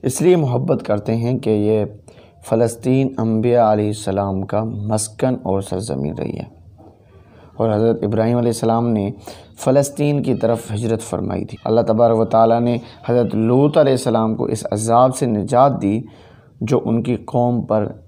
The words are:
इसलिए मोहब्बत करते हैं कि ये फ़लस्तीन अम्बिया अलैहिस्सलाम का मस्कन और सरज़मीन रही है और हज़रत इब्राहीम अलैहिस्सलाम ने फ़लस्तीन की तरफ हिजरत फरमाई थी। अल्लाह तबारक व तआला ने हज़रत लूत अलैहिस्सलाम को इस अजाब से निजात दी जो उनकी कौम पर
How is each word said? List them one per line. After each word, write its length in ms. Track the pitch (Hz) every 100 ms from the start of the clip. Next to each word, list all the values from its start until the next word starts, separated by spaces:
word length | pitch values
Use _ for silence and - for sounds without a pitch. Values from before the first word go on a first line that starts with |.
इसलिए 320 | - - 156 180
मोहब्बत 440 | 143 123 131 123
करते 300 | - 104 104
हैं 240 | 113 117 127
कि 120 | -
ये 340 | 107 104 110 104 107 - - - _
फ़लस्तीन 680 | - 113 117 113 127 131 135 -
अम्बिया 480 | 113 110 117 120 110
अलैहिस्सलाम 760 | 107 104 104 - 98 101 95
का 180 | 95 101
मस्कन 680 | 110 104 104 110 - - 131 127 -
और 160 | 98
सरज़मीन 520 | 98 90 107 67 71
रही 180 | 80 73
है 180 | - - - - - - - - - - - - -
और 120 | 113
हज़रत 300 | 107 113 113
इब्राहीम 340 | 101 107 113 120
अलैहिस्सलाम 460 | 117 113 113 113 120
ने 260 | 110 101 - - - - -
फ़लस्तीन 640 | - 135 139 - 147 143
की 120 | 131 113
तरफ 340 | 113 117 -
हिजरत 300 | 104 117 110
फरमाई 420 | - - 98 92
थी। 140 | - - -
अल्लाह 180 | 113
तबारक 320 | 113 110 117 113
व 80 |
तआला 340 | 110 110 113 117
ने 200 | 120 117 117 - -
हज़रत 260 | 120 110 104
लूत 420 | 110 123 143 147
अलैहिस्सलाम 560 | 139 131 127 113 110
को 140 | 110 -
इस 160 | 110 -
अजाब 400 | 104 110 117 131
से 140 | 127 131
निजात 440 | 107 95 120 135
दी 280 | - 98 107 113 - - - - -
जो 160 | 110 127
उनकी 360 | - 113 113 120 -
कौम 320 | 123 120 123
पर 260 | 107 107 101 -